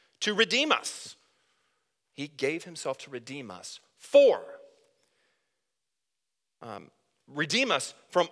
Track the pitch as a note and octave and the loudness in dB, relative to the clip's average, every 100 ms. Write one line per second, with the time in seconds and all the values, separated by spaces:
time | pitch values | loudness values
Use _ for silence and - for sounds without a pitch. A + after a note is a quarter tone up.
0 | _ - G#3 G#3 G#3+ A#3 D4+ A#2+ - - | _ -6 -2 2 2 2 2 0 -2 -12
1 | - - _ _ _ _ _ _ _ _ | -14 -20 _ _ _ _ _ _ _ _
2 | _ - D3 D3 C#3 E3 F3 E3 D3+ C3+ | _ -12 -12 -4 -4 -4 -8 -10 -8 -8
3 | D3 B2+ A#2+ C#3+ A#2 F#2 - - _ _ | -10 -14 -12 -14 -14 -14 -16 -18 _ _
4 | - C#4+ C4+ C3+ - - - _ _ _ | 4 8 8 6 -2 -18 -20 _ _ _
5 | _ _ _ _ _ _ _ _ _ _ | _ _ _ _ _ _ _ _ _ _
6 | _ _ _ _ _ - A#2+ G2+ D#2+ _ | _ _ _ _ _ -20 -14 -14 -16 _
7 | _ _ _ C#3+ D#3 A3+ C4 C#3+ - - | _ _ _ -6 -2 0 2 0 -2 -14
8 | _ F3+ E3+ | _ 0 0